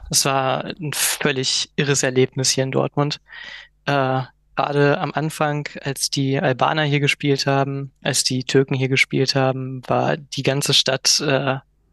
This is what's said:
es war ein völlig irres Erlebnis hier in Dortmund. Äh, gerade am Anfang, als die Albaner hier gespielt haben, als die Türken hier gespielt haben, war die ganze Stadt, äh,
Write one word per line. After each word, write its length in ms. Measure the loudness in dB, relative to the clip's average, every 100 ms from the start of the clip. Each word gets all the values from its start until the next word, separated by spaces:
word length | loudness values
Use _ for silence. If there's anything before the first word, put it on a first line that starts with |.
| -4
es 140 | 0 2
war 380 | 2 0 -2
ein 300 | -4 -8 -8
völlig 760 | -4 -4 0 0 0 -2 -4 -4 -2
irres 260 | 0 2
Erlebnis 480 | 2 2 2 2 -2
hier 140 | 0
in 80 | 0
Dortmund. 480 | 0 0 0 -2 -2 _ -20 -18 -18 -20 _ -2
Äh, 360 | 0 0 -2 -4 _ _ -4
gerade 440 | 0 2 4 2
am 120 | 0
Anfang, 540 | -2 -4 -2 -2 -2 -6 -8
als 260 | -8 -4 -4
die 300 | -2 0 2
Albaner 440 | 0 2 2 2
hier 180 | 2 2
gespielt 440 | 2 0 0 0 2
haben, 460 | 0 0 -4 -10 -6
als 220 | -2 -2
die 220 | 0 -2 2
Türken 280 | 2 2
hier 160 | 0 0
gespielt 460 | 2 2 0 0 2
haben, 460 | 0 -2 -8 -10 -2
war 320 | 0 0 -2
die 260 | -6 -4
ganze 300 | 0 0 2
Stadt, 460 | 2 2 0 0 0
äh, 380 | 2 0 0 -4 -8 _ _